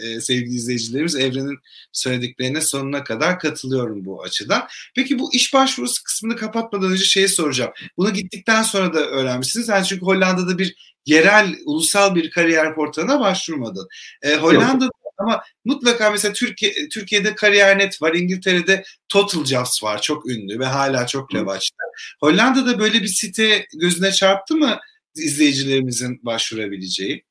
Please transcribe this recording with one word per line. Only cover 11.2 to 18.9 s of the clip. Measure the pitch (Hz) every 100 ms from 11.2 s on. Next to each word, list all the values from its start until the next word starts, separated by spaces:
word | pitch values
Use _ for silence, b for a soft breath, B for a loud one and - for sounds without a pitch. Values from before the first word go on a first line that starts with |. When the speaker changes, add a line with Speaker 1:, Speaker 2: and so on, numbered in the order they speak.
| 175 214 202 - -
Speaker 1:
ulusal | 151 165 202 202
bir | 180 156
kariyer | - 165 165 156
portalına | 156 147 156 190 277
başvurmadın. | 214 180 - 156 117 92 92 B B B
E, | 143
Speaker 2:
Yok. | 151
Speaker 1:
Hollanda'da | 160 - 233 262 254 - - -
ama | 208 214 B _
mutlaka | 214 269 240 233 214
mesela | 208 202
Türkiye, | 196 226 185 208 175 147
Türkiye'de | 220 196 208 196
Kariyer.net | 208 214 202 196 196 196 -
var, | 160
İngiltere'de | 170 180 185 190 180 175 190 -